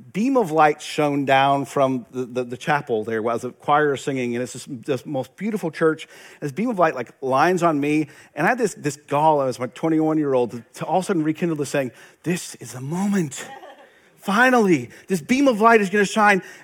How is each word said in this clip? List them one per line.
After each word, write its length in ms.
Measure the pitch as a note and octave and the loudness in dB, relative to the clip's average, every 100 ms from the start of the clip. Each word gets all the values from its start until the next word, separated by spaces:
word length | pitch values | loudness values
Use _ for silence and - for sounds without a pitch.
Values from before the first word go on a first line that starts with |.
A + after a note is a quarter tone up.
| B2+ | -12
beam 240 | F3+ B3 C4 | -4 0 0
of 140 | F#3 | 2
light 320 | D#3 D3+ D3+ | 4 4 2
shone 420 | - - D3+ C#3+ | -4 -2 0 0
down 400 | C3+ C3+ C#3 C#3 | 2 4 4 2
from 420 | C3+ C#3+ C3 C3 A2 | 0 0 0 0 -6
the, 140 | B2+ | -10
the, 200 | B2+ B2 | -6 -6
the 120 | B2 B2 | -6 -6
chapel 480 | - D3 C#3 A2+ | -2 -2 0 -4
there 180 | G#2+ A2+ | -2 -2
while 160 | A2+ A#2 | -2 -4
the 140 | B2 | -6
choir 420 | - - D3 D3+ | -8 0 2 2
is 80 | C3 | 0
singing, 320 | - C3+ A#2+ | -4 -4 -4
and 80 | A#2+ | -4
it's 100 | B2 | -6
this, 140 | C3 - | -10 -14
this 380 | B2+ A2 B2+ D3 | -10 -6 -6 -4
most 300 | C3 A#2+ - | -8 -8 -8
beautiful 340 | G3+ G#3 E3+ | -6 -6 -6
church. 360 | - D#3+ D#3 - - - - | -2 0 0 -6 -20 -20 -12
And 20 | |
this 100 | D3 | -8
beam 160 | C3 B3 | -4 -4
of 100 | G3+ | 0
light, 160 | E3 | 0
like, 180 | B2+ A#2 - | -2 -8 -8
lines 420 | C3 C3 E3 F3+ | -2 2 2 2
on 160 | E3+ D3 | 2 0
me, 300 | C#3+ D3+ D3+ - - | 0 -2 -2 -8 -14
and 120 | C#3 F3+ | -4 -2
I 40 | |
had 80 | B3 | 0
this, 160 | G#3+ | -2
this 220 | - C#3+ - | -4 -8 -8
gall, 440 | - C#3+ D#3 D3+ | -4 2 4 4
I 60 | C3 | 0
was 120 | A#2+ | -4
my 80 | B2+ | -8
twenty-one-year-old, 960 | - E3 D#3 D#3 D#3 C#3+ C3 A#2 A#2+ - | -4 0 2 2 0 2 2 0 -4 -14
to 100 | - | -12
all 140 | - F3 | -4 -2
of 60 | |
a 20 | F3+ | 0
sudden 180 | F3+ | 0
rekindle 320 | D#3 D#3 F3 D3+ | 0 -2 -2 -2
this 140 | C#3 | -4
saying, 200 | C#3+ B2+ - - _ | -4 -4 -8 -20 _
"This 320 | D3+ F3+ - - | -6 -6 -6 -14
is 160 | B2 | -16
the 80 | B2 | -12
moment. 680 | C3+ F3 G3+ G3+ D#3 - - - - - - _ _ _ | -8 -4 0 0 -2 -6 -14 -16 -20 -20 -20 _ _ _
Finally, 720 | - G3 B3+ B3 G3+ D3+ A#2+ - - | -2 4 4 6 4 2 0 -12 -6
this 140 | F#3 | -4
beam 260 | C#3+ B3+ C#4 | 0 2 4
of 140 | G#3 | 4
light 220 | A3+ A3+ | 6 6
is 80 | G3 | 4
gonna 140 | G#3 | 0
shine, 380 | F#3+ A3+ G#3 F#3+ - - | 0 2 4 2 0 -12